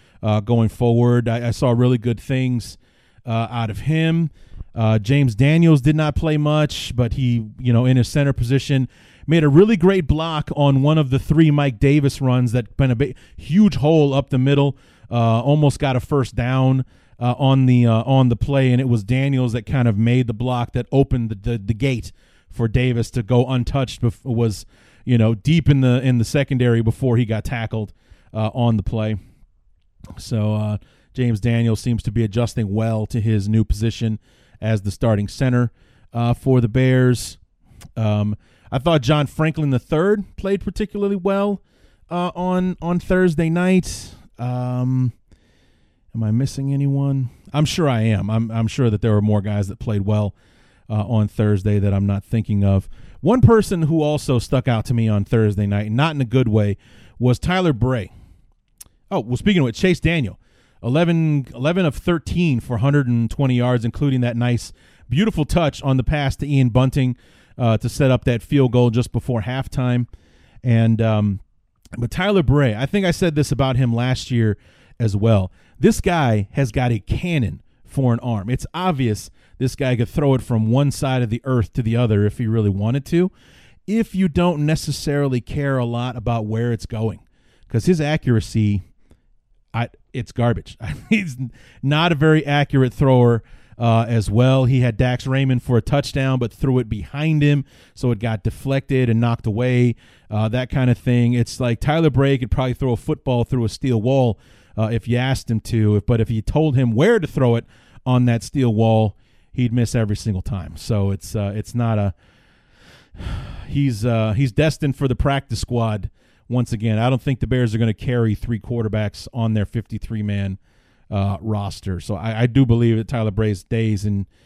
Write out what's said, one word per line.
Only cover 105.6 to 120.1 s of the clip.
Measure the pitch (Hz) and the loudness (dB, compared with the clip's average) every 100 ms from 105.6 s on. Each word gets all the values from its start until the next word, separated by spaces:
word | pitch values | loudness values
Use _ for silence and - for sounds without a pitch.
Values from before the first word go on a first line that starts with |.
to, | - 117 107 104 | -2 0 2 2
if, | - | 2
but | 117 | 0
if | 107 | 0
you | 110 | -2
told | - 151 156 127 | -2 0 2 2
him | 123 | 2
where | 110 185 233 | 2 2 2
to | 151 | 0
throw | - 127 117 | 0 2 0
it | - _ _ - - | -2 _ _ -10 0
on | 127 | 2
that | 123 117 | 2 0
steel | - 139 123 | -2 -2 0
wall, | 107 113 110 107 - _ _ _ | 2 4 4 2 -2 _ _ _
he'd | - 123 | -4 -2
miss | 120 117 | 0 0
every | 123 107 104 | 0 -2 -2
single | 113 92 | -4 -4
time. | - 98 78 80 | -6 -8 -10 -14
So | - 107 98 | -4 -2 0
it's, | 98 - 110 | -4 -6 -6
uh, | 101 | -6
it's | 104 - | -6 -8
not | 120 117 107 | -4 -2 0
a, | 101 - _ _ _ _ _ _ - - _ | -2 -4 _ _ _ _ _ _ -20 -20 _
<sighs> | - - - - - - | -14 -10 -10 -10 -16 -8
he's, | 135 139 107 120 | -4 -2 -2 -2
uh, | 113 110 | -2 -2
he's | 104 135 | 0 -2
destined | - 156 - 147 - | 0 -2 0 -4 -2
for | 139 | -2
the | 120 | 0
practice | 147 139 - 113 | -2 -2 -4 -8
squad | - 120 113 104 92 - _ _ _ | -4 -4 -2 -4 -8 -16 _ _ _
once | 123 117 | -4 -2
again. | 107 113 107 | -2 -2 0
I | 120 | 0
don't | 131 | 0
think | - 131 | -2 -4
the | 113 | -2
Bears | 127 120 | 0 0
are | 110 | 0
gonna | 113 | 0
carry | 104 - 123 113 | -2 -2 0 0
three | 101 - 113 | -2 -4 -8
quarterbacks | - 120 110 107 104 - - | -6 -6 -4 -4 -4 -8 -12
on | 123 113 | -4 -2
their | 107 98 | -2 -2
fifty-three | 117 - 110 - | -6 -8 -10 -8